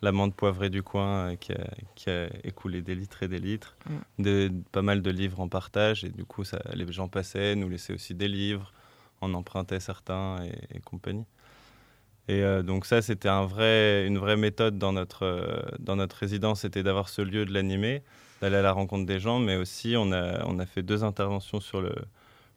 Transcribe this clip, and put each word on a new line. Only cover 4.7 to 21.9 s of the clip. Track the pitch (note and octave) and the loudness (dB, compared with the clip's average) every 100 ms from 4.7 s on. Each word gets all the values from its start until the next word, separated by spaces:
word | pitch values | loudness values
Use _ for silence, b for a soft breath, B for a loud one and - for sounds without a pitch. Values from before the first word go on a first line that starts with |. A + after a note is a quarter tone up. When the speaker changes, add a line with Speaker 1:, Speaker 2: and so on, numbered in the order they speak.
Speaker 1:
pas | G2 | 0
mal | G2 G2+ | 2 2
de | F#2+ | 2
livres | F#2 G2 F#2 | 0 -2 -4
en | F2+ | -4
partage, | F#2 - G2+ G#2+ G#2 | -4 -2 2 2 2
et | F#2 | -4
du | F#2 F#2 | -10 -12
coup, | - | -10
ça, | F#2+ E2+ - | -8 -6 -6
les | F2 F2 | -6 -6
gens | F2 F#2 | -6 -4
passaient, | G2 F#2 G2 G2+ G#2 | -4 -4 0 0 0
nous | F#2 | -2
laissaient | F2+ - | -4 -6
aussi | F#2+ - | -8 -8
des | F2+ G2+ | -2 -2
livres, | G2 G2+ G2+ G2 b b b b b | 0 0 -2 -6 b b b b b
on | F#2+ | -4
empruntait | F2+ F2+ F#2+ F#2 F#2+ | -2 -4 -6 -4 -4
certains | - F#2 - F#2 F#2+ F#2 | -6 -10 -6 -4 -4 -6
et, | F2 - - - | -8 -10 -12 -14
et | |
compagnie. | - F#2 F#2+ G2+ A2+ b b b b b b b b _ - | -12 -10 -6 -6 -8 b b b b b b b b _ -2
Et, | G2 | 2
euh, | G2 F#2+ | 4 4
donc | F2+ F#2+ | 2 0
ça, | - A#2 | 4 2
c'était | A2 G2+ G2+ | 4 0 2
un | G2 F#2+ | 2 2
vrai, | G2+ A2 A2 G#2+ G2+ F#2+ | 4 6 8 8 6 4
une | G2+ | 2
vraie | G2+ G#2+ | 2 4
méthode | G#2+ G#2 A2+ G2+ | 4 4 2 2
dans | G2 | 0
notre, | F#2+ F#2 - | 0 -2 -2
euh, | F#2+ F2+ E2 D#2+ - - | -2 0 -2 -4 -6 -8
dans | - G2 | -2 0
notre | F#2+ - | -2 -2
résidence, | G2 G2+ G#2+ G#2 | -4 0 0 0
c'était | G2 G2 | -2 -2
d'avoir | F#2+ G2 F#2+ | 2 2 0
ce | - | -2
lieu, | G2 G#2+ G2+ | -2 0 0
de | |
l'animer, | G2 F#2+ F#2+ G#2+ C#3 - B B B | 2 2 2 0 -2 -6 B B B
d'aller | G2 G2 | 2 4
à | |
la | G2 | 4
rencontre | F#2+ G2 G2+ F#2+ | 4 2 0 0
des | F#2+ | 0
gens, | G#2 B2 | 0 2
mais | A2+ F#2 | 2 2
aussi | F2+ - A2+ A#2 | -2 -4 0 2
on | G2 | 4
a, | F#2 F2+ F2 D#2+ | 2 0 -2 -2
on | F2+ | -4
a | F#2 | -4
fait | G2 | -4
deux | F#2 G#2 | 0 0
interventions | G#2+ G2 G2+ G2 - G#2 | 0 0 -2 -2 -4 -8
sur | - G2 | -6 -4
le, | F#2 | -4